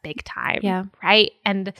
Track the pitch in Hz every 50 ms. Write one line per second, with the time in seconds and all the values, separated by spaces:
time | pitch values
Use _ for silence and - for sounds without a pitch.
0 | - 151 151 - - - - - - - - - - 196 185 185 196 196 - _
1 | 190 185 208 214 214 - - _ - 202 196 196 190 196 -